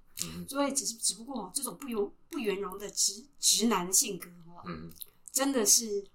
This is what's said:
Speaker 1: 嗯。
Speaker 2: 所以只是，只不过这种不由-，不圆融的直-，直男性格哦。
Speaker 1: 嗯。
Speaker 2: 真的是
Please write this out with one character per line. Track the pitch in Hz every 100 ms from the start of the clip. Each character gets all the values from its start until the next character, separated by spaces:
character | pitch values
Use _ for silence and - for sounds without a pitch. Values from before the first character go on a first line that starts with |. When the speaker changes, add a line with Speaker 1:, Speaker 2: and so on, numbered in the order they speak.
| - -
Speaker 1:
嗯。 | 165 165 175
Speaker 2:
所 | 269 285
以 |
只 | 277 -
是， | 226
只 | - 190
不 |
过 | 226 254 185
这 | -
种 | 254 170
不 | -
由-， | 233 - - -
不 | 320
圆 | 214 190
融 | 190 190
的 | 208
直-， | - - 208 - -
直 | - - 233
男 | 196 180
性 | 190 226 185
格 | - - 165
哦。 | 170 -
Speaker 1:
嗯。 | 160 165 - - _ - -
Speaker 2:
真 | 277
的 | 269 202
是 | 233 226 202 196